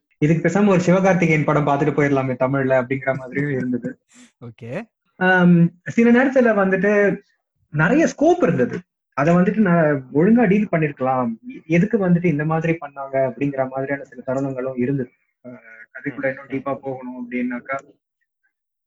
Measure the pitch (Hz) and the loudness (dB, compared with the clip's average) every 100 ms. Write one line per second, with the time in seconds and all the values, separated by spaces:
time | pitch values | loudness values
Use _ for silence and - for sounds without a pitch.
0 | _ _ 151 165 - 190 208 180 175 190 | _ _ 0 2 0 2 2 2 4 4
1 | 185 170 165 156 143 147 143 139 147 143 | 4 2 2 2 2 0 0 0 0 0
2 | 143 139 131 127 131 139 131 131 123 135 | 0 0 -2 -2 -2 0 0 0 0 -4
3 | 135 131 127 131 147 131 127 123 123 - | -4 -6 -6 -6 -4 -4 -4 -6 -6 -12
4 | _ _ 247 _ 120 110 113 156 233 _ | _ _ -20 _ -20 -16 -12 -12 -12 _
5 | _ - 185 185 180 175 170 - - - | _ -2 2 4 6 6 4 0 -4 2
6 | 233 240 277 262 233 202 190 185 202 208 | 4 4 4 2 2 2 2 0 2 2
7 | 202 185 - _ _ _ _ 151 170 285 | 2 -2 -8 _ _ _ _ -2 2 2
8 | 311 - 311 359 226 135 120 - - _ | 0 2 2 2 0 0 -2 -4 -14 _
9 | _ - 151 175 190 214 190 170 151 139 | _ -2 2 2 2 2 2 2 2 0
10 | 131 139 190 233 214 208 214 165 151 143 | -2 0 4 4 4 2 0 -2 -2 -2
11 | 127 131 120 113 - - - 170 214 220 | -2 -2 -2 -6 -12 -18 -2 0 2 0
12 | 185 170 175 147 151 160 165 165 139 139 | 2 2 2 -2 -2 -2 -2 -4 -6 -12
13 | 135 135 131 117 143 135 131 135 135 139 | -6 -2 -2 -2 -6 -4 -4 -4 -6 -8
14 | 131 127 131 127 139 127 131 127 123 139 | -10 -14 -6 -4 -4 -6 -8 -4 -2 -4
15 | 123 _ _ _ 123 117 113 113 113 131 | -6 _ _ _ -20 -20 -20 -20 -20 -14
16 | 139 131 135 135 139 135 139 135 135 131 | -12 -6 -6 -6 -10 -10 -8 -8 -10 -12
17 | 127 127 120 123 123 123 123 135 - _ | -12 -14 -10 -6 -6 -8 -10 -12 -12 _
18 | _ _ _ _ _ _ _ _ | _ _ _ _ _ _ _ _